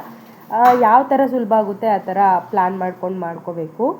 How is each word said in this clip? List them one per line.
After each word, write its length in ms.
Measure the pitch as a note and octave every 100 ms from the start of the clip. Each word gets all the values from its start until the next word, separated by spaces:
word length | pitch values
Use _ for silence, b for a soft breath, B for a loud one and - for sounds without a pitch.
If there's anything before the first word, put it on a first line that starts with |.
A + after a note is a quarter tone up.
| - B B B B A3
ಆ, 20 | B3 B3 A3+
ಯಾವ 140 | A#3+ C4+
ಥರ 100 | C4+ C4+
ಸುಲಭ 200 | B3+ A3 A3
ಆಗುತ್ತೆ 260 | G#3 G3+ A3+
ಆ 60 | G3 F#3
ಥರ 80 | F#3 G3 F3+ F3
ಪ್ಲ್ಯಾನ್ 260 | G#3 F#3 F#3+
ಮಾಡ್ಕೊಂಡು 360 | F#3 F3+ F#3 F#3 F3
ಮಾಡ್ಕೋಬೇಕು. 600 | E3 - E3+ D#3+ - B3